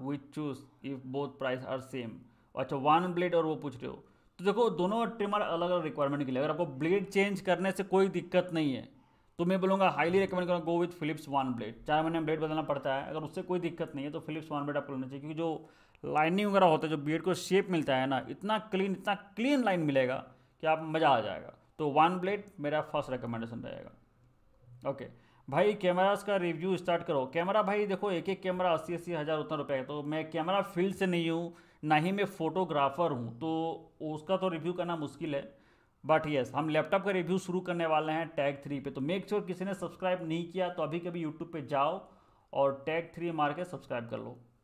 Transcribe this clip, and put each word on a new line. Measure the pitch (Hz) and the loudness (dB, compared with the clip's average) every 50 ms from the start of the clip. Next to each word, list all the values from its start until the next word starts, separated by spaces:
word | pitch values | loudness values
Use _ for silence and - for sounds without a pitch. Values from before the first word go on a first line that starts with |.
| 131 | -4
which | 139 147 143 143 - - | -6 -6 -6 -8 -10 -8
choose | 156 151 143 127 - - - _ _ - | -6 -6 -6 -6 -8 -12 -20 _ _ -10
if | 135 139 127 127 131 131 | -10 -8 -8 -8 -6 -4
both | 139 143 131 - - | -4 -4 -6 -6 -4
price | 135 127 127 123 127 | -4 -2 -2 -4 -4
are | 95 131 127 120 | -6 -6 -6 -6
same। | - - 127 117 110 104 - - - - _ _ _ - | -8 -8 -8 -8 -8 -10 -14 -18 -20 -20 _ _ _ -6
अच्छा, | - 135 - 147 | -6 -4 -4 -4
वन | 139 131 151 156 170 180 185 170 | 2 4 6 6 6 4 2 0
ब्लेड | 175 180 175 170 | 0 0 2 2
और | 165 160 | 2 2
वो | 160 151 | 2 -2
पूछ | 131 147 143 117 | -4 -6 -8 -10
रहे | 120 135 | -8 -10
हो, | 135 - 139 - _ _ _ _ _ _ - | -10 -10 -12 -16 _ _ _ _ _ _ -2
तो | 175 | 0
देखो | 202 196 233 240 220 | 0 2 4 2 2
दोनों | 175 165 180 190 220 233 233 | 2 2 2 2 2 0 0
ट्रिमर | - 233 - 202 208 208 208 | -2 -2 -2 -2 0 2 0
अलग-अलग | 190 - 165 170 175 180 180 175 156 | 0 0 0 0 0 2 0 0 0
रिक्वायरमेंट | 151 - 147 143 139 143 143 139 | -2 -2 0 0 0 0 0 -2
के | 131 | 0
लिए। | 127 127 | 0 0
अगर | 147 156 | 0 0
आपको | 151 165 175 147 131 | 0 0 -2 -2 -2
ब्लेड | 131 151 165 190 202 185 - | -2 0 2 2 2 0 2
चेंज | - 196 196 202 196 - | 2 2 2 2 0 -2
करने | - 185 175 165 190 190 | 2 2 2 2 2 0
से | 185 - 190 | -2 -2 -2
कोई | - 185 196 196 190 | 2 4 4 4 4
दिक्कत | 170 175 165 - - 180 175 180 165 | 2 -2 -4 2 2 2 2 2 0
नहीं | 160 156 139 127 | 0 0 0 0
है | 110 - - - - _ _ _ _ _ _ _ - | -2 -6 -12 -18 -20 _ _ _ _ _ _ _ 0
तो | 170 | 2
मैं | 180 190 185 | 2 2 4
बोलूँगा | 185 190 190 196 190 175 | 4 2 4 4 4 4
highly | 143 143 156 170 180 196 | 4 2 2 4 4 4
recommend | 190 190 180 180 180 | 2 2 0 -2 0
करूँगा | 170 175 175 156 | 0 0 0 0
go | 165 170 170 | 0 2 2
with | 175 175 - - | 0 -2 -2 -4
Philips | 156 151 156 151 - 143 | -4 -4 -4 -6 -6 -2
वन | 139 135 131 127 120 | 0 0 0 0 -2
ब्लेड। | 113 107 110 117 - - | -4 -4 -8 -8 -8 -2
चार | 156 151 156 160 | 0 2 2 2
महीने | 165 170 165 | 2 0 0
में | 156 | 0
ब्लेड | 151 160 151 | 0 0 0
बदलना | 156 156 156 160 147 | 0 0 0 -2 0
पड़ता | - 143 139 135 139 135 | 0 -2 -2 0 0 -2
है, | 135 151 - | -2 -2 -4
अगर | 151 156 156 | -6 -6 -6
उससे | 160 - 190 180 | -6 -8 -8 -4
कोई | - 180 175 | -2 -2 -2
दिक्कत | 170 165 170 - 165 - - | -2 -2 -4 -4 -6 -6 -4
नहीं | 139 139 | -6 -6
है | 151 | -6
तो | 147 165 | -6 -8
फिलिप्स | 156 156 156 160 151 156 | -8 -6 -8 -8 -6 -6
वन | 151 143 143 | -6 -4 -4
ब्लेड | 147 143 | -2 -2
आपको | 143 139 - 135 | -2 -2 -2 -6
लेना | 127 131 | -6 -6
चाहिए, | 127 139 139 | -8 -10 -10
क्योंकि | 143 151 156 | -10 -8 -4
जो | 156 165 165 156 - - - - - - _ _ _ - | -2 -2 -2 -2 -4 -8 -14 -20 -20 -20 _ _ _ -6
लाइनिंग | 147 143 151 156 165 180 202 208 202 | 0 2 4 4 4 4 2 2 4
वगैरह | 196 196 190 | 6 6 8
होता | 170 156 139 160 | 8 6 4 2
है, | 151 | -2
जो | 156 147 | -2 -2
ब्लेड | 139 151 156 165 160 | -2 -2 -2 0 0
को | 185 170 | 0 -2
शेप | 175 - - 180 196 190 185 | -2 0 2 2 2 4 2
मिलता | 180 160 131 139 131 | 0 0 2 2 2
है | 131 131 | 2 2
ना, | 139 135 123 - - | 2 0 0 -2 -4
इतना | - - 185 208 214 208 214 - | -8 -8 -2 -2 0 -2 0 -2
क्लीन, | 190 185 196 196 | 0 0 0 0
इतना | 185 180 - 214 196 | -2 -2 -2 -2 -2
क्लीन | 196 - - - 208 233 277 294 262 233 | -2 -6 -10 -6 -2 2 2 4 4 4
लाइन | 202 185 175 | 2 2 2
मिलेगा | 156 147 135 135 127 123 131 - - - - - _ _ _ _ 165 | 2 4 4 4 4 2 0 -4 -6 -10 -18 -20 _ _ _ _ 2
कि | |
आप | 156 156 160 160 | 2 2 2 0
मज़ा | 156 156 160 160 147 | -2 0 4 6 6
आ | 131 113 | 6 6
जाएगा। | 104 101 90 78 - - - - _ _ _ - | 4 0 -6 -6 -10 -12 -16 -20 _ _ _ -4
तो | 151 147 | -2 2
वन | 135 151 156 175 185 185 | 6 6 6 6 4 0
ब्लेड | 175 190 208 202 202 - - - | -2 -2 -2 -4 -6 -12 -12 -6
मेरा | 143 147 151 151 147 | -4 0 0 0 -2
फर्स्ट | - - 147 139 131 | -2 -4 -4 -2 -2
रिकमेंडेशन | 127 120 127 117 117 113 117 113 123 120 | -6 -6 -4 -6 -6 -6 -6 -8 -10 -10
रहेगा। | - - - 50 - - - - _ _ _ _ _ _ _ _ _ _ _ _ - - - - - 139 | -10 -10 -12 -12 -14 -16 -20 -20 _ _ _ _ _ _ _ _ _ _ _ _ -20 -20 -20 -8 -6 -6
ओके | 135 - 120 - - - _ _ _ _ _ | -6 -6 -10 -12 -14 -20 _ _ _ _ _
भाई, | 131 135 165 196 208 208 | -2 2 4 4 4 2
कैमरास | 202 185 180 175 185 190 196 202 202 - | 2 2 2 4 4 4 4 4 2 0
का | 208 202 | 0 0
रिव्यू | 190 175 170 165 151 175 190 185 | 2 2 0 -2 -2 0 0 0
स्टार्ट | 170 180 180 170 170 175 | 0 2 0 0 0 0
करो। | - 151 135 127 131 - | 0 0 0 0 0 0
कैमरा | 165 175 190 202 214 196 | 0 0 2 2 2 2
भाई | 190 208 208 208 | 2 2 0 0
देखो, | 196 190 190 208 202 | 0 0 -2 0 0
एक | 180 165 165 190 | 0 0 0 -2
एक | 185 180 | -4 -2
कैमरा | - 185 180 180 180 180 165 | -2 -2 0 2 2 2 2
अस्सी, | 156 - - 170 | 2 0 -4 -6
अस्सी | 160 170 175 170 | -6 -4 -4 -4
हज़ार | 151 147 156 156 151 | -4 -2 0 0 -2
उतना | 151 151 160 | -2 -2 -4
रुपये | 147 135 139 139 | -4 -2 -2 -2
का, | 131 127 | -2 -2
तो | 135 147 147 143 | -4 -6 -6 -4
मैं | 147 156 160 156 156 | -4 -4 -4 -4 -2
कैमरा | 165 160 156 180 196 202 | -4 -2 0 2 2 0
फील्ड | 190 196 - 175 180 196 190 | 0 0 0 0 0 0 0
से | - 196 | 0 0
नहीं | 185 175 175 165 165 | 2 2 2 2 2
हूँ, | 165 170 170 170 - - - - _ _ - | 0 0 -2 -6 -10 -14 -20 -20 _ _ 0
ना | 151 156 | 2 4
ही | 151 160 185 | 4 4 2
मैं | 196 202 202 | 2 0 0
फोटोग्राफर | 196 - - 160 160 160 185 185 165 151 143 139 135 - 175 170 160 | -2 -2 -2 -2 0 0 0 0 2 2 2 2 2 2 2 0 0
हूँ, | 143 120 117 117 117 120 | 0 -2 -4 -8 -8 -6
तो | 160 160 160 160 165 165 - - - - _ _ 160 | -4 -2 -2 -2 -2 -4 -6 -8 -12 -18 _ _ -8
उसका | 156 156 151 156 - 190 | -8 -8 -8 -2 -2 0
तो | 175 185 185 | 0 0 -2
रिव्यू | 165 156 143 180 175 | -2 -2 -4 -4 -4
करना | 180 170 175 170 | -2 -2 -2 -2
मुश्किल | 160 147 139 - - 165 151 139 | -4 -4 -6 -6 -8 -6 -4 -4
है। | 139 - - - - _ _ _ _ _ _ _ _ - | -4 -6 -8 -14 -20 _ _ _ _ _ _ _ _ 2
But | 139 156 151 147 | 4 4 4 4
yes, | 151 147 135 120 113 127 | 2 2 0 0 0 -2
हम | 143 156 156 | -2 0 2
लैपटॉप | 151 156 151 - 196 196 185 | 2 2 2 2 0 2 2
का | 202 | 2
रिव्यू | 190 185 165 160 190 185 | 0 0 0 0 0 0
शुरू | - 180 175 185 | 0 -2 -4 -2
करने | 185 180 170 170 165 | -2 -2 -2 0 2
वाले | 160 156 151 156 156 156 | 2 4 2 2 2 0
हैं | 165 165 151 | -2 -2 -2
टैग | - - 139 143 139 139 - | -2 0 0 0 0 -2 -6
थ्री | 143 143 135 | -6 -6 -6
पे, | - 143 | -6 -6
तो | 135 135 | -6 -4
make | 131 156 185 196 - - | -2 -2 -2 -2 -2 0
sure | 208 202 175 | -2 -2 -2
किसी | 180 175 175 190 | -2 -6 -4 -4
ने | 202 190 | -6 -4
सब्सक्राइब | - 180 165 - - 185 180 185 175 175 | -4 -6 -8 -6 -2 0 0 0 0 0
नहीं | 160 160 175 170 165 | -2 -2 -2 -4 -4
किया | - 185 180 175 | -2 -2 -2 0
तो | 180 170 156 | 0 -2 -2
अभी | 143 156 175 | -2 -2 -4
कभी | 170 180 170 175 160 | -4 -4 -4 -4 -4
YouTube | 151 156 - 170 - - | -4 -6 -6 -10 -8 -8
पे | 160 131 | -8 -4
जाओ | - 143 135 143 156 185 196 - - - - _ _ _ _ _ _ - | -2 2 2 2 2 0 -2 -8 -14 -20 -20 _ _ _ _ _ _ 0
और | 139 139 139 135 139 - | 2 2 2 2 0 -4
टैग | 160 160 170 165 - - | -2 -2 -2 -4 -6 -8
थ्री | 165 170 170 160 | -6 -6 -4 0
मार | 156 147 143 143 | 2 2 0 0
के | 175 180 | -2 -6
सब्सक्राइब | 175 147 131 - - 131 120 117 117 | -8 -10 -12 -8 -6 -6 -6 -6 -6
कर | 117 110 | -8 -8
लो, | 113 117 127 - - _ _ _ | -8 -10 -14 -16 -20 _ _ _